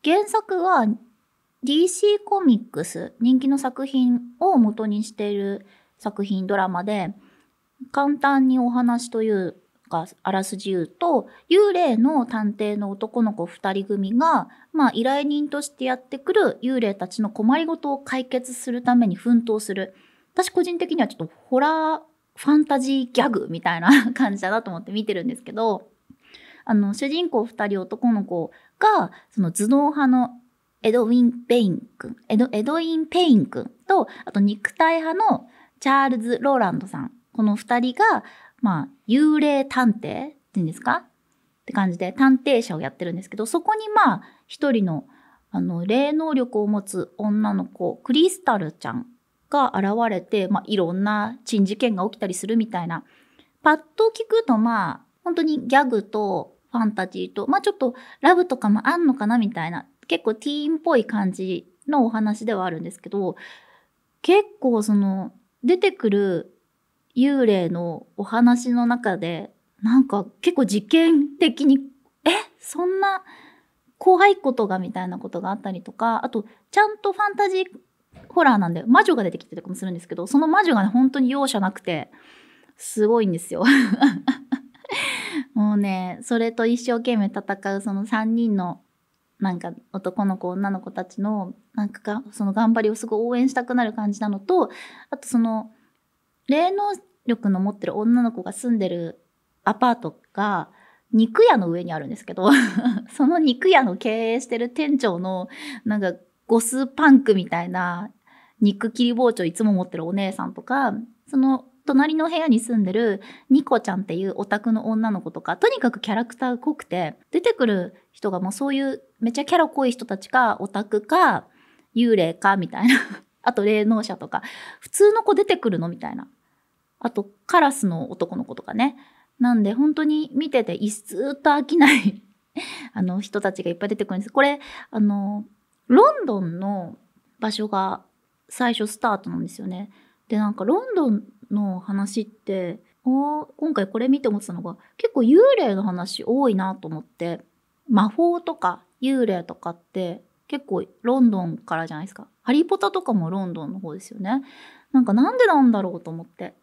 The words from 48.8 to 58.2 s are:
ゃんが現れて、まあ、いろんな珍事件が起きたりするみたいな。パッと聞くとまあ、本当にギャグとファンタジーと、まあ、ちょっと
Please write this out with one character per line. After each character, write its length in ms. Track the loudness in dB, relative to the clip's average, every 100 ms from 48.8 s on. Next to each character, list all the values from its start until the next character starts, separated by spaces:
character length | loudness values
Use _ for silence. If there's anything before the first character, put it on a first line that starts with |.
| -8
ゃ 60 |
ん 140 | -8 -10 _ _ _ _
が 240 | 0 0 0
現 200 | -2 0 -2
れ 100 | -2
て、 280 | -2 -2 0
ま 120 | -2
あ、 20 | 0
い 100 | -2
ろ 160 | 0
ん 120 | 0
な 340 | -2 -2 -4 -8
珍 200 | -4 0
事 120 | 0 0
件 180 | -2
が 100 | -2
起 140 | -4 -4
き 20 |
た 60 | -8
り 80 |
す 120 | -6 -2
る 100 | -2
み 120 | -2
た 140 | -6
い 60 | -6
な。 160 | -8 _ _ _ _ _ _
パ 120 | 2
ッ 20 | 2 -2 0
と 160 | 0
聞 140 | 0 -2
く 160 | 0
と 140 | 2 0
ま 320 | 2 0 -4
あ、 100 | -8 _ _
本 120 | -6 -2
当 60 |
に 240 | 0 -2 2
ギ 80 | 2
ャ 100 | 4
グ 160 | -2
と 540 | -4 -6 -4 -4 -8 _ _
フ 60 | -2
ァ 60 | -2
ン 60 |
タ 140 | -2 -6
ジ 240 | -6 -8
ー 0 |
と、 140 | -6 -2
ま 120 | 0
あ、 20 |
ち 100 | 0
ょ 20 |
っ 40 | -2
と 180 | -4 -4 -20 0